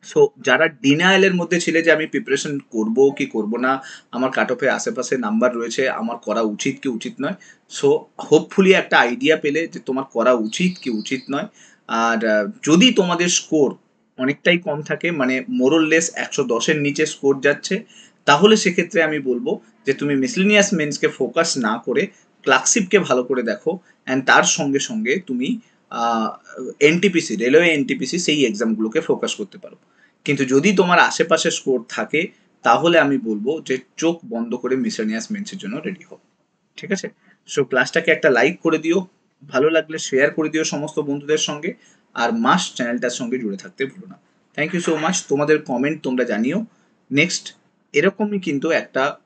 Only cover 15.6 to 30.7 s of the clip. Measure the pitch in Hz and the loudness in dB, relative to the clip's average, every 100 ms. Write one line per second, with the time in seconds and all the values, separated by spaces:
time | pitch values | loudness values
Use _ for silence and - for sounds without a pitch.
15.6 | 127 160 156 160 160 - 127 - 131 117 | 2 2 4 2 0 -6 -8 -4 -2 -2
16.6 | 117 151 143 143 156 - 139 139 139 143 | 0 -2 -2 -2 -4 -2 0 2 2 0
17.6 | - 190 226 - - _ - 143 202 214 | -2 -6 -6 -20 -20 _ 2 4 6 4
18.6 | 190 175 170 - 160 151 135 120 127 202 | 2 -2 -2 0 0 -2 -4 -4 -4 -8
19.6 | _ _ - 135 143 139 131 120 196 208 | _ _ -4 -2 0 0 -2 0 2 4
20.6 | 202 180 147 143 151 - 123 139 170 139 | 4 0 -2 -2 -2 -2 -4 0 -2 0
21.6 | 110 117 - 123 196 _ _ _ - 131 | -2 -4 -2 -2 -2 _ _ _ 0 2
22.6 | - - 185 202 147 127 123 127 113 104 | 2 -2 2 0 2 0 0 -2 -2 -4
23.6 | - 185 _ _ - 131 131 127 180 - | -4 -6 _ _ -4 -4 2 4 4 0
24.6 | 147 139 - 113 110 160 - 123 131 113 | 0 -2 -2 -6 -2 -4 -4 -6 -4 -4
25.6 | - _ _ 120 117 113 110 - _ - | -8 _ _ -4 -2 0 -2 -6 _ -14
26.6 | 127 - 147 170 - 170 - 104 117 147 | -14 2 4 4 2 0 -4 -2 4 4
27.6 | 175 156 131 131 127 170 175 151 127 104 | 4 2 0 -4 -4 -4 -2 2 2 0
28.6 | 113 107 110 131 156 120 113 - 104 - | -2 -2 -2 -2 -2 -2 -2 -6 -10 -14
29.6 | - - _ _ _ _ - 143 131 135 | -20 -20 _ _ _ _ -4 -2 2 4
30.6 | 170 | 4